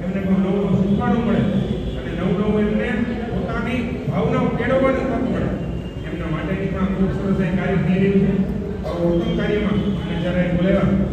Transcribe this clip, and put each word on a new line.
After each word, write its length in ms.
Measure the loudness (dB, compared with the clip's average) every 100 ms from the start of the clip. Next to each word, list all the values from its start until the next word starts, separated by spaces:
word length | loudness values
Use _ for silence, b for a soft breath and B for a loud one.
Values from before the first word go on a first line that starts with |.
એમને 160 | -4 -4 0
પણ 140 | 2
નવું 180 | 2 0
નવું 160 | 2 2
શીખવાનું 420 | 2 2 2 2 2
મળે 160 | 2 2 0 0 -2 -4 -6
અને 140 | -6 -2
નવું 180 | 0 0
નવું 260 | 0 0 2
એમને 220 | 0 -2 -2 -2 -4 -4
પોતાની 480 | -4 -2 -4 -2 -2 -4 -4 -4
ભાવનાઓ 360 | 0 0 2 0 0
કેળવવાની 500 | 0 2 2 2 0
તક 160 | -2 -2
મળે. 240 | 0 -2 -2 -4 -6 -8 -8 -8
એમના 220 | -6 -4
માટેની 380 | -4 -4 -2 -2
પણ 220 | -2 -2 0
ખૂબ 160 | 0 0
સરસ 220 | 0 0 0
એક 60 | 0
કાર્ય 180 | 0 0 2
થઈ 140 | 4
રહ્યું 220 | 4 4 4
છે. 80 | 2 0 -2 -4 -6 -6
આવા 240 | 0 2
ઉત્તમ 260 | 2 0 0
કાર્યમાં 400 | 0 0 2 0 0 -2
મને 160 | -2 -2
જ્યારે 260 | -2 0 2 2
બોલાવ્યા 420 | 2 4 4 4 2